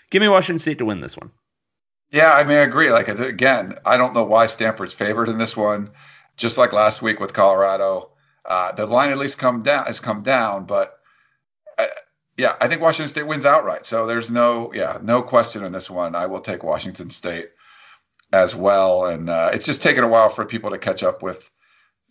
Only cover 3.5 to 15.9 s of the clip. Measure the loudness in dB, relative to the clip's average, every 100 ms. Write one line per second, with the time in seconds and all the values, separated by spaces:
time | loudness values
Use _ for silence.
3.5 | 2 -2 -6 0 2 2 0 2 4 2
4.5 | 0 -4 -4 -10 -6 -4 -2 -2 -2 -4
5.5 | -2 -2 -2 -8 _ -20 _ _ -8 -4
6.5 | 2 2 4 2 2 -4 -4 -6 2 4
7.5 | 6 2 2 -2 -2 -6 _ _ _ -4
8.5 | -2 -2 -4 0 2 2 -2 -6 -2 -2
9.5 | 0 0 0 -2 -8 -8 -6 -2 0 0
10.5 | -4 -4 -2 -2 -8 _ _ _ _ _
11.5 | _ -10 -4 -4 -6 -20 _ _ -2 -2
12.5 | 0 -2 2 0 0 -4 -6 -6 0 4
13.5 | 4 2 -6 -6 -4 -2 -4 -2 0 2
14.5 | 0 -6 -6 -6 -6 0 0 2 2 2
15.5 | -6 -10 -10 -10